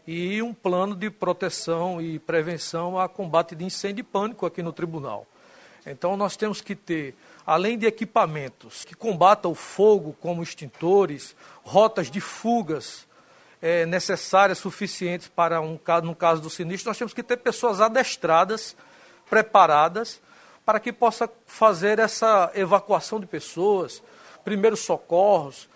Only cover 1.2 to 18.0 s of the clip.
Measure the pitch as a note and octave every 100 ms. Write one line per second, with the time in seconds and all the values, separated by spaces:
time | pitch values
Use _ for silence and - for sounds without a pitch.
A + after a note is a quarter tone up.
1.2 | F3+ F3 F#3 - E3 E3 F#3 E3+ E3 D#3
2.2 | - E3 D#3 D#3+ - E3 F3 F#3 F#3 -
3.2 | F3 D#3+ E3+ D#3+ F#3 - G3 G3+ - G3
4.2 | G#3+ A3 F3 - E3+ D#3+ E3+ D#3+ C3+ G#2
5.2 | - _ _ - - _ D3 C3+ F3 G3
6.2 | G3 - G#3+ F#3+ - F#3+ - D#3+ C#3 -
7.2 | - - - E3 G3+ A#3+ A3 G#3+ A3+ A#3
8.2 | F3 D3+ C3 - A#2 - - - A3+ E3+
9.2 | F#3 G#3 F3 D#3 - - G#3+ G3+ D3+ -
10.2 | E3+ E3+ E3 - C#3+ - E3+ G3+ F3 C#3
11.2 | - - - - - F#3+ A3 A3 D#3+ F#3
12.2 | - - A3+ A#3 D#3 D3 - - - _
13.2 | _ _ _ - E3 E3+ E3 F3+ - F3
14.2 | - F#3+ G3 F3+ F#3+ - G3+ - F3+ F3
15.2 | - - E3 E3 D#3+ D#3+ - E3+ E3 E3
16.2 | E3+ E3 D#3 - E3+ F#3+ A#3 G3+ A#3+ -
17.2 | - B3 A#3 - A#3+ F#3+ A3 B3